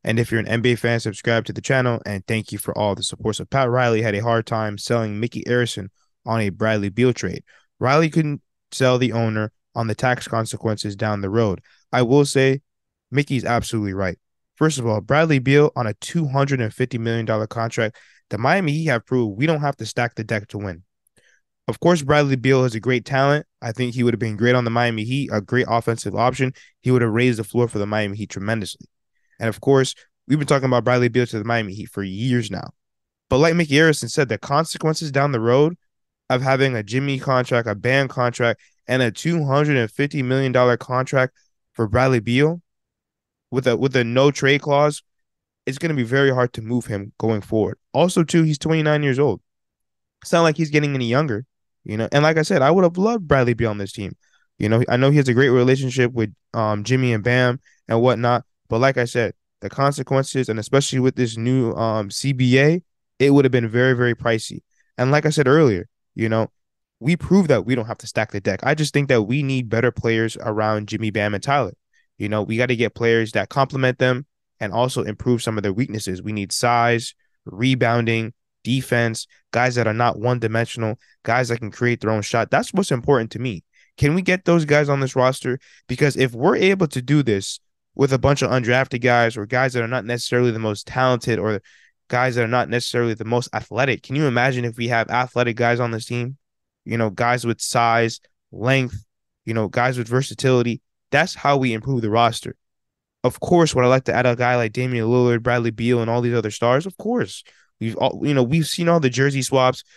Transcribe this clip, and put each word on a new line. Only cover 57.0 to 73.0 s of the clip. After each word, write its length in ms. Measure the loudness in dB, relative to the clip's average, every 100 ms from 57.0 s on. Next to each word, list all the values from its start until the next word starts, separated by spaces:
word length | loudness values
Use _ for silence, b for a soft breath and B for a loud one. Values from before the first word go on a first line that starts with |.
| 0
and 100 | 0
Bam 380 | 0 2 2 0 b b -2
and 140 | 2
whatnot, 420 | 4 2 2 0 -2 _ _
but 120 | 2
like 160 | 2 2
I 80 |
said, 300 | -2 -2 -2 -6 _ _
the 100 | -12
consequences, 800 | 0 0 0 0 0 0 -4 -2
and 100 | -4
especially 400 | 2 0 2 0
with 160 | 0
this 220 | 0 -4 -2
new, 360 | 0 2 0
um, 360 | -2 -2 -2 -4
C 220 | -4 -4
B 260 | 0 4 6
A, 240 | 6 2 _ _ _ _
it 100 | 6
would 140 | 6
have 80 | 6
been 160 | 2 0
very, 260 | 2 2
very 200 | 4 0
pricey. 480 | 0 0 -2 -4 -14 _ _ _ -4
And 140 | 2
like 120 | 2
I 60 | 2
said 160 | 2 4
earlier, 420 | 6 6 2 -4 _ _ -4
you 120 | 0
know, 220 | 0 -2 _ _ _ _ _
we 180 | -2 -2
proved 320 | 4 4 4
that 140 | 2
we 120 | 2 -4
don't 100 | -4
have 120 | -10
to 80 | -6
stack 240 | -4 -4
the 80 | -4
deck. 200 | -4 -2
I 100 | -2
just 180 | 0 0
think 160 | 0 2
that 140 | 2
we 200 | 2 -2
need 260 | -2 -4 -2
better 240 | 0 0
players 440 | -2 -2 0 -2 -4
around 480 | -6 -2 -2 -2 -4
Jimmy, 220 | -6 -4
Bam, 240 | -2 -2
and 80 | -4
Tyler. 320 | -2 -2 -2 -8 _ _ _ _
You 120 | -4
know, 120 | -2
we 140 | -2 -2
gotta 200 | 0 0
get 180 | -2
players 380 | 0